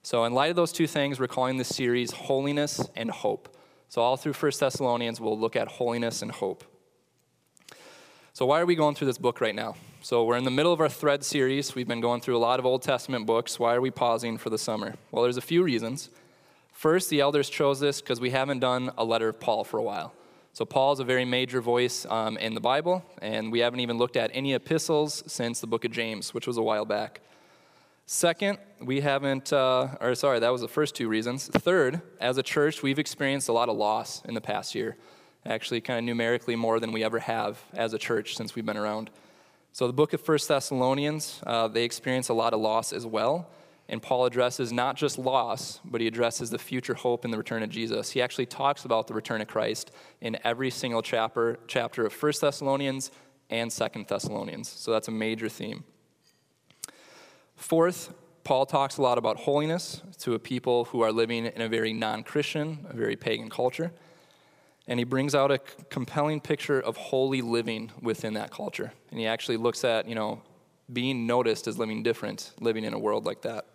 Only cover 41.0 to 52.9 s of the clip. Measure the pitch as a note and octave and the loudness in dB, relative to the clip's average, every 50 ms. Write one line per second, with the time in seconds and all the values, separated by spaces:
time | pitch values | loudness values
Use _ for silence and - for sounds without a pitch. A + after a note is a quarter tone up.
41 | C#3+ D3 D#3 D3+ D3+ - - - - - A#2 A#2 A2+ A2 A2 A#2 A#2+ A#2 - - | 0 -2 -2 -4 -6 -8 -10 -10 -4 0 2 2 2 2 2 0 0 0 -2 -4
42 | - C3+ B2+ B2+ B2 - A#2+ A2+ A2+ A#2 A2+ A2 A2 G#2+ A2 A2+ A2+ - - G2 | -2 -2 0 0 0 2 2 2 4 2 2 2 2 2 2 2 0 0 -6 -6
43 | A#2+ A2+ A2 G#2+ G#2+ B2 D3 F3 E3+ - - - - - - _ _ - - A2+ | -6 -2 0 2 2 2 2 0 -2 -8 -18 -20 -20 -20 -20 _ _ -8 -8 -8
44 | - - C3 B2 B2+ B2 A#2 B2 B2 B2 A#2+ - C3 A2+ A#2+ A#2+ B2 C3+ B2+ - | -2 0 2 4 4 2 4 4 2 2 2 -2 -4 -2 0 0 0 0 0 0
45 | D3+ C#3 - - B2+ C3 C3 C3 - A#2 G#2+ C#3 - - - - - - A#2+ A2+ | -2 -2 -2 0 -2 2 2 2 2 2 -2 -4 -6 -10 -12 -14 -12 -6 -4 0
46 | A2+ A2+ A2 A#2 A#2 A#2 A#2 - B2 A2+ A2+ G#2+ - - B2+ B2+ B2 - A#2+ - | 0 0 0 2 0 0 0 -2 -6 -6 -8 -8 -8 -6 -6 -6 -4 -4 -6 -2
47 | - B2+ A#2+ A#2 - A#2+ A2+ G#2+ - - A#2+ A2+ G#2+ A2 - A#2 A2+ A2+ A2+ A2 | 0 0 0 0 -2 -6 -6 -6 -4 -4 -4 -4 -4 -4 -4 -6 -4 -2 -4 -4
48 | G2+ - - B2+ B2 B2 - - B2+ - - - C3+ C#3 C#3+ - - B2+ A#2 A2+ | -4 -2 0 0 0 0 0 -4 -4 -4 -4 0 0 0 0 0 0 0 0 0
49 | A2 - G#2+ G#2+ - - A#2+ G#2+ G#2+ - - A2 A2+ A2 A2 - - - - - | 0 -2 -6 -6 -4 -4 -4 -4 -4 -4 -2 -2 0 0 -2 -4 -8 -12 -16 -20
50 | - - - _ - A2+ A2+ - - A#2 A#2 A#2+ C3+ C3 B2 - - B2 A#2 A2+ | -20 -20 -20 _ -6 -6 -6 -2 0 0 0 0 -2 -4 -2 -4 -4 -2 -2 -2
51 | A2 - - A2+ A2+ A2+ - A#2+ A#2 A#2 A2 - - - - B2+ A#2 A#2 - - | -2 0 0 0 0 0 2 2 2 2 0 -2 -10 -4 -2 -2 -2 -2 -2 0
52 | A2+ G#2 - - - D3+ C#3+ - - C#3+ C3+ - D3 C#3 C3+ C#3 C#3 C3+ | -2 -2 0 0 0 0 0 2 0 0 0 0 -2 -2 -2 0 0 -2